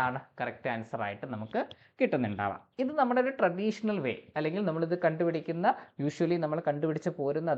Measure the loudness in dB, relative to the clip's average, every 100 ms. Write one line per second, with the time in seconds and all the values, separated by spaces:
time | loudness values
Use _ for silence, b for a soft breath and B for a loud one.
0 | 2 -2 -8 -6 -6 -4 -4 -4 -4 -4
1 | -4 -6 -8 -8 -4 -4 -4 B B -2
2 | 0 2 0 0 -2 -2 -10 -4 -2 2
3 | 2 4 2 2 2 2 0 0 0 0
4 | 0 -2 -6 -4 -2 0 0 0 0 2
5 | 2 2 2 0 -2 0 2 0 B -4
6 | -4 2 2 2 2 0 0 0 0 0
7 | -4 -2 0 0 0